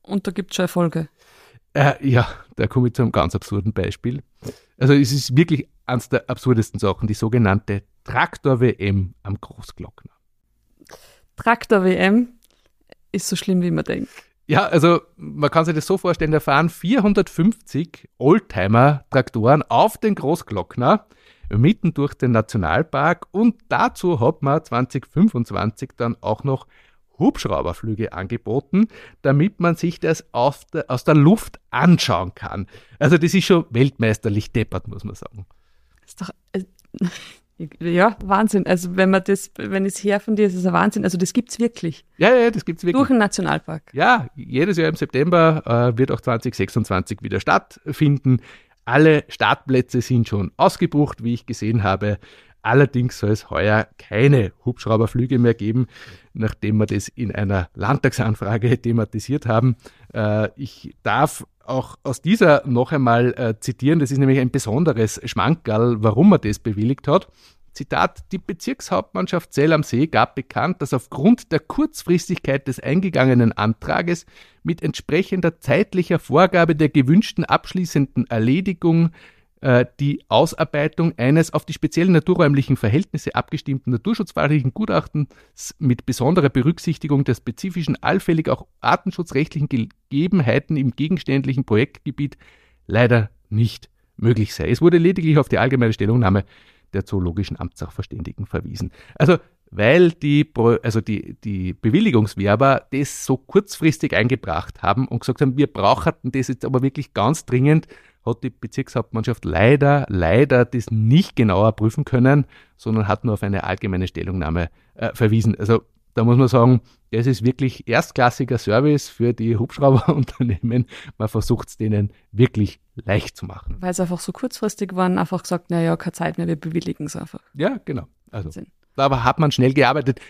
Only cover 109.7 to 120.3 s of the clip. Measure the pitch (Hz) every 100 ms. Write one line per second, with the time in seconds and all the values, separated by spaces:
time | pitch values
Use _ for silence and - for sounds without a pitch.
109.7 | 143 139 143 - 95 82 107 143 127 120
110.7 | 123 - 110 110 147 196 - 110 92 110
111.7 | - 110 - 143 127 131 147 131 - _
112.7 | _ 117 113 104 - 120 104 98 98 -
113.7 | 92 107 92 92 80 85 92 78 85 82
114.7 | - _ - 113 - 110 113 110 - 104
115.7 | 113 - _ _ - 113 123 127 127 120
116.7 | 123 - _ _ 110 123 107 117 - 131
117.7 | - - 120 - - 123 - 123 123 -
118.7 | 110 147 147 - - 117 113 113 110 117
119.7 | - 139 127 - 147 123